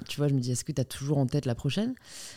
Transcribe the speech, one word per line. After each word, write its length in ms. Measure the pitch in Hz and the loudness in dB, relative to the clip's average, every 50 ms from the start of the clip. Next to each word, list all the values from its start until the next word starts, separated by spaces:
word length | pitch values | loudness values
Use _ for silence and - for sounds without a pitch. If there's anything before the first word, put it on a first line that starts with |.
| - | -10
tu 100 | - - | -6 -2
vois, 100 | 147 147 | 0 2
je 80 | 147 143 | 4 4
me 40 | 131 | 2
dis, 120 | 120 127 | 2 0
est-ce 120 | 123 - - | -2 -2 -2
que 60 | - | -2
t'as 120 | 147 135 127 | 0 0 -2
toujours 320 | - - - 135 143 151 | -2 -4 -6 -2 2 2
en 80 | 143 135 | 4 4
tête 220 | 120 151 147 135 | 4 2 0 2
la 80 | 127 117 | 0 -2
prochaine ? 400 | - - 139 123 190 220 254 254 - - - - - - - - | 0 0 0 0 0 0 -2 -4 -6 -12 -18 -16 -16 -16 -16 -16